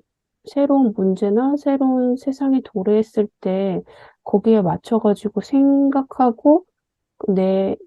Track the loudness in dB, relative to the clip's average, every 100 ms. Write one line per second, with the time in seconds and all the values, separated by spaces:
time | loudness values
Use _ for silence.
0 | _ _ _ _ -8 -2 0 2 0 0
1 | -2 -2 -2 0 0 -2 -2 0 0 0
2 | -2 -2 -6 -4 -2 -2 -2 -4 0 0
3 | 0 -2 -4 _ -4 -2 -2 -4 -8 -20
4 | -20 _ -4 0 2 2 2 -4 -2 0
5 | 0 -2 -4 -8 -2 2 2 2 2 0
6 | -4 -2 -2 2 2 2 0 _ _ _
7 | _ -8 -2 0 0 0 -2 -6